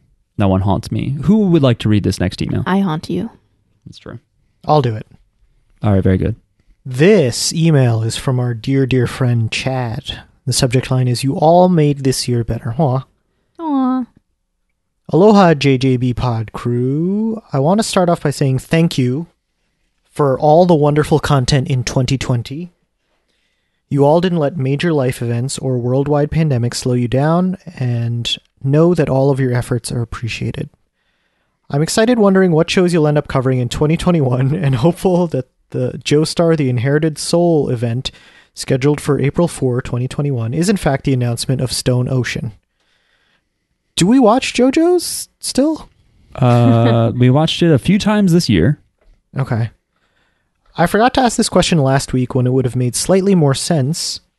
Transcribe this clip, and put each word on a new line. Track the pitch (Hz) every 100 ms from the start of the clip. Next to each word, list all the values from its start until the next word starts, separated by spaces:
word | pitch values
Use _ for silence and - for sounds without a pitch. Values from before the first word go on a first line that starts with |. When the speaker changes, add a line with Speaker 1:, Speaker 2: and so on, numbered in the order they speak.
| _ _ _ -
Speaker 1:
No | 98
one | 92
haunts | 98 90 -
me. | 110 110 139
Who | 131 220 196
would | 170
like | 135 117
to | 110
read | 104
this | 92 -
next | 92 -
email? | 78 98 123
Speaker 2:
I | 190
haunt | 196 156 -
you. | 180 226 - _ _ _ _ -
Speaker 1:
That's | -
true. | - 117 _ _ _ _ -
Speaker 3:
I'll | 151
do | 123 107
it. | - _ _ _ _ _ _ -
Speaker 1:
All | 107
right, | 95
very | 95 92
good. | 90 113 _ _ _ _ 139
Speaker 3:
This | 127 170 214 127 - -
email | 170 165 143 123 113
is | 113 -
from | - 123
our | 123
dear, | 117 135 135 131
dear | 127 120
friend | - 127 120 113
Chad. | - 131 131 120 123 - - - _ -
The |
subject | - 131 127 -
line | 127 127
is, | 120
"You | 131 -
all | 151 175 185
made | 175 147 139
this | 131 - -
year | 120
better." | 113 117 120 117
Aw. | 147 131 - _ _ _ _ -
Speaker 2:
Aw. | 320 277 254 262 240 _ _ _ _ _ _ _ _ _ -
Speaker 3:
Aloha, | 151 208 202 180
J | 147 135 131
J | 135 127
B | 127
Pod | 117 123 113 107
crew. | - 120 120 127 147 175 208 220 220 -
I | 139
want | 143 208
to |
start | - 196 175
off | 170
by | 147
saying | - 139 131
thank | - 165 165 -
you | 123 135 170 _ _ _ _ _ _ _
for | _ - 143 127
all | 151 160 180
the | 156
wonderful | 147 147 147 151
content | - 143 123 143 127
in | 131
twenty | 117 135 127 131
twenty. | - 123 - 139 175 _ _ _ _ _ _ _ _ _ _ _ -
You | 139 139
all | 170
didn't | 185 175
let | 143 170
major | 131 143 175
life | 151 127 -
events | 117 117 135 -
or | 135 127
worldwide | 120 131 143 147 147
pandemics | 156 160 123 120 -
slow | 131
you | 123 120
down, | 131 151 170 185 185 - -
and | 123 120 117 117 113 - _ _
know | 135 147 170 170
that | 139
all | 135 139
of | 135
your | 131
efforts | 123 - 120 -
are | 127
appreciated. | 117 - 110 - 117 - 147 _ _ _ _ _ _ _ _ _ -
I'm | 143
excited | 160 - 226 240
wondering | 202 190 185
what | 156 170
shows | 196 175
you'll | 170 151
end | 147
up | -
covering | 139 131 127
in | 123
twenty | - 151 165
twenty-one, | 180 170 131 127 131 165
<laughs> |
and | 143 127
hopeful | 151 175 190 180 175
that | 131 - _ _
the | 131 127 127
Joestar | - 147 156 - 165 160
The | 131
Inherited | 123 135 151 160 151
Soul | - 170 175 156 -
event | 120 120 120 - - - - _ -
scheduled | - 135 139 147
for | - 131
April | 135 - 175
four, | - 131 123
twenty | - 120 127
twenty-one, | - 143 123 113
is | 151 175
in | 196
fact | 151 135
the | 143
announcement | 131 120 117 - 127
of | 131
Stone | - 131 123 123
Ocean. | 131 117 - 123 - _ _ _ _ _ _ _ _ _ _ _ _ _ -
Do | 180
we | 269
watch | 220 254 -
JoJo's | - 262 320 339 359 - - - _
still? | - - 294 302 - _ _ _ _ -
Speaker 1:
Uh, | 123 120 120 113 117 113 113
Speaker 2:
<laughs> | 120
Speaker 1:
we | 123
watched | 135 156 -
it | 170
a | 139
few | - 196
times | 208 208 196
this | 170 -
year. | 92 95 147 _ _ _ _ _ 135
Speaker 3:
Okay. | 120 110 113 _ _ _ _ _ _ _ _ _ _ -
I | 165
forgot | 202 247
to | -
ask | 247 -
this | 214
question | 185 - 170
last | 135 135 -
week | 127 123
when | 127 123
it |
would | 131 120
have | 127
made | 123 -
slightly | - 190 190 185
more | 143
sense, | 131 - 165 131 170 - - _